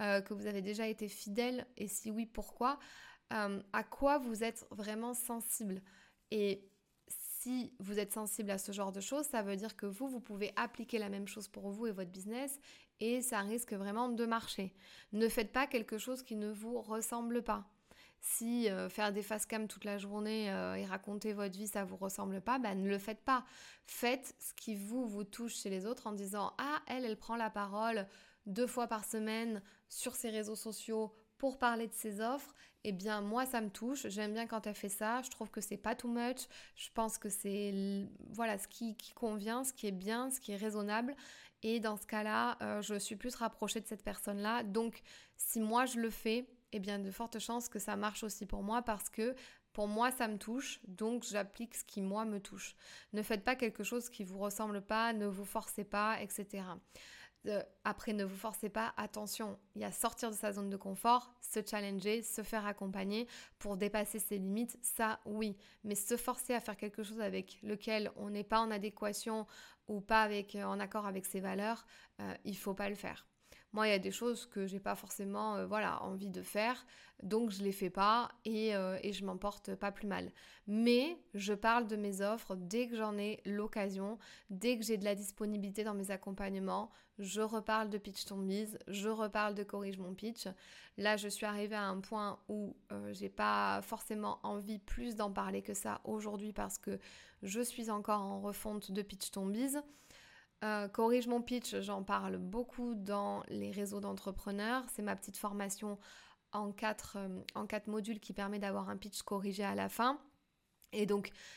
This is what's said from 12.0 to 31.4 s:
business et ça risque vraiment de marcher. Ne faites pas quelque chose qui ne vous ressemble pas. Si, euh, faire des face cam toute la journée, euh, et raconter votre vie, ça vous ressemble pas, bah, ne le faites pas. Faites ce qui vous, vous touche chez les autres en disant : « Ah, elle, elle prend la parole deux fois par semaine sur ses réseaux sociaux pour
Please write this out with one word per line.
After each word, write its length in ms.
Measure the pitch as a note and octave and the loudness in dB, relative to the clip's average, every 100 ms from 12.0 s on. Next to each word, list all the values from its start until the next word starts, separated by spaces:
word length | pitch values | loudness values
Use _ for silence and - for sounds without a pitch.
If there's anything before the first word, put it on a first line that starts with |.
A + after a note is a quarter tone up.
| F3+ | -4
business 480 | F#3+ G3 A#3+ C#4 - - - - - | -6 -6 -4 -4 -6 -10 -20 -16 -2
et 240 | A3 B3 | 2 2
ça 160 | B3 A3 | 2 2
risque 340 | G3+ A#3 A#3 | 2 0 -2
vraiment 340 | G3+ G3 G#3+ B3 | -2 0 2 2
de 180 | A#3 A#3 | 2 2
marcher. 480 | A3+ A3+ - F#3+ - - - - | 2 0 -4 -4 -6 -20 -20 -4
Ne 160 | G#3 A3+ | 4 4
faites 240 | A3+ G#3 | 4 2
pas 160 | B3+ C4+ | 4 4
quelque 300 | B3+ - G#3+ | 2 2 -2
chose 260 | B3+ B3+ | -2 -4
qui 100 | B3+ | -4
ne 160 | G#3+ G#3 | -2 -2
vous 300 | G#3 A3 A#3+ | -2 -4 -4
ressemble 600 | G#3 A3 A3 A#3+ A#3 A#3+ | -2 -2 0 0 2 2
pas. 220 | A#3 G#3 - _ - - - - | 2 0 -2 _ -20 -20 -20 -6
Si, 480 | - - A3+ A#3+ A3 | 0 2 4 6 6
euh, 200 | F#3 F#3 | 4 0
faire 240 | - G#3 | 2 2
des 100 | G3+ | 2
face 240 | G3+ G#3+ - | 0 -2 0
cam 220 | A3 A3 | 0 -2
toute 160 | - | -4
la 140 | G#3 G3+ | -2 -2
journée, 520 | G3+ G#3 G#3+ A3 G#3 | -2 -2 0 2 2
euh, 240 | F#3+ F#3 | 2 0
et 100 | F#3+ | 0
raconter 480 | G3 F#3+ G#3 G#3 G#3+ | -2 -4 -4 -4 -2
votre 240 | G#3 G3+ F#3 | 0 -2 -2
vie, 120 | G#3 | -2
ça 160 | G#3 | -2
vous 120 | F#3+ F#3 | -2 -2
ressemble 440 | F#3+ G3 G3 F#3+ | -4 -2 -2 -2
pas, 180 | A3+ C4 | 2 2
bah, 160 | A3+ | 2
ne 140 | F#3+ G3 | 2 2
le 100 | G3 | 2
faites 240 | G3+ G#3+ | 0 -2
pas. 220 | - C4 - - - - - | 4 2 2 -14 -18 -18 -12
Faites 480 | - A#3+ C4 - - | 0 2 2 -2 -10
ce 120 | - | -10
qui 200 | - - | -8 -4
vous, 320 | G#3 G3+ B3 A#3+ | -4 -2 0 0
vous 160 | G3+ | -2
touche 360 | G3+ - A#3 - | -6 -6 -6 -4
chez 120 | G3+ | -2
les 160 | F#3+ G3+ | -2 -2
autres 220 | C4 A3 | -4 -4
en 40 | |
disant : « 420 | G3+ G3 G#3 F#3+ - | -4 -2 -2 -2 0
Ah, 240 | C4+ D4+ - | 0 0 -2
elle, 160 | B3+ | -2
elle 120 | A#3+ G#3+ | -2 -2
prend 200 | - A#3 | -2 0
la 140 | A3 | 0
parole 580 | G#3 G3+ G#3 A3+ A3 G3 - - - G3+ | 0 -2 0 2 2 -2 -8 -20 -14 -4
deux 200 | G3 B3 | 2 2
fois 220 | A#3+ A#3 | 2 0
par 160 | A3 | 0
semaine 580 | - A3 A3 A3 A#3 G#3 G3 - - | -2 -2 0 0 0 -2 -6 -18 -12
sur 280 | - B3+ B3 | -4 -2 -2
ses 140 | A#3 | -2
réseaux 260 | G#3+ G#3 G#3+ | -2 -2 -4
sociaux 580 | A3+ G#3 - A3 G#3+ - - | -6 -6 0 0 0 -4 -20
pour 240 | - | 0